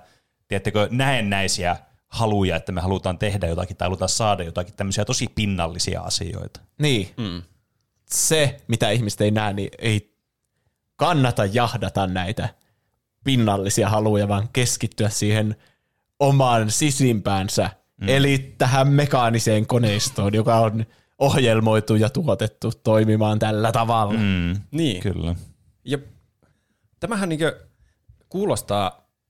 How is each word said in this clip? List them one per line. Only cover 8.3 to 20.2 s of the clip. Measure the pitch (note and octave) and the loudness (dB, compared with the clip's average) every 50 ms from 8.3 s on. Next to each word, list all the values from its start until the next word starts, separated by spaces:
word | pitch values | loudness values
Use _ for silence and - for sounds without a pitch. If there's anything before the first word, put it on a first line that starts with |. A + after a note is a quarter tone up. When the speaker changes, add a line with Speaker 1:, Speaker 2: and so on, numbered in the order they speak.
| D#3+ D#3 D3 C3 C3+ - _ - | 2 2 2 0 -2 -6 _ -4
Speaker 2:
mitä | A#2 - B2 G#2+ | -2 0 2 2
ihmiset | G#2 A#2+ A#2 G#2 - - | 2 0 0 -2 -2 0
ei | G#2+ G#2 | 0 2
näe, | G#2 G#2+ G#2+ G#2 G2 | 2 2 0 -2 -2
niin | G2+ G2 - - - | -4 -6 -8 -8 -6
ei | - A2+ G#2+ G#2 - _ _ _ _ _ _ _ _ _ _ _ _ _ _ _ _ _ _ | -2 0 0 0 -2 _ _ _ _ _ _ _ _ _ _ _ _ _ _ _ _ _ _
kannata | - C#3+ E3 F3 D3 C3 B2 - - G#2+ | -2 0 2 4 4 2 2 2 0 0
jahdata | G2+ G2+ A#2+ A#2+ A2 - A2 - F#2+ - G2 G2 | 0 2 0 0 0 -2 -4 -6 -4 -2 -2 -2
näitä | F#2 F#2 F#2 F2+ F#2 - - - - - _ _ _ _ _ _ _ _ _ _ _ _ _ - | -2 -2 -4 -4 -4 -6 -6 -6 -8 -10 _ _ _ _ _ _ _ _ _ _ _ _ _ -2
pinnallisia | C#3 C3+ A#2+ A2+ G#2+ G2+ G2 F#2+ G2+ - - G#2 F2+ | 0 2 2 4 2 2 0 0 0 0 0 2 2
haluja, | G#2+ G#2+ G#2+ G#2+ G#2+ G#2 G#2 G2+ | 2 2 2 2 2 2 2 0
vaan | G2+ G2 G#2+ A#2+ - | 0 -2 -2 -4 -2
keskittyä | C3 B2 A2 - - - A2 - - A2 G#2 | -2 -2 -2 -2 -4 -6 -8 -4 -2 -2 -2
siihen | - - G#2+ G#2 G#2+ A2 A2 G#2+ G#2+ - _ _ _ _ _ _ _ _ _ _ _ - | -2 -2 0 0 2 2 0 -2 -4 -6 _ _ _ _ _ _ _ _ _ _ _ 0
omaan | C#3+ C#3 C#3 C#3 C3+ B2 A#2+ A2+ A2 G#2+ | 2 4 4 4 4 4 4 2 2 0
sisimpäänsä, | G#2+ - D#3 D3 C3+ - C3+ B2 A#2 G#2 F2 G2+ G2 F#2+ F#2+ - - - F#2+ F2+ - _ _ _ _ - | 0 0 0 0 0 2 2 2 2 2 0 -2 -2 -2 -2 -2 -2 -2 -2 -2 -4 _ _ _ _ -6
Speaker 1:
Mm. | G2+ G2+ | -2 0
Speaker 2:
eli | C3+ C#3 C#3 C#3 C#3 C3+ C3+ - - - | 2 4 4 4 2 0 -2 -6 -4 -2
tähän | - B2+ C3+ C3+ C3+ C#3+ | 0 2 4 4 4 4
mekaaniseen | C#3 C#3+ D3 C3+ - B2+ A#2+ A2+ A2+ A#2 - A#2 G#2+ G#2+ G#2+ | 4 4 2 2 2 2 2 2 2 2 2 2 2 2 2
koneistoon, | - B2+ A#2 A#2+ G#2+ G2+ G#2 - - - - | 2 0 2 2 2 2 0 -2 -4 -4 -2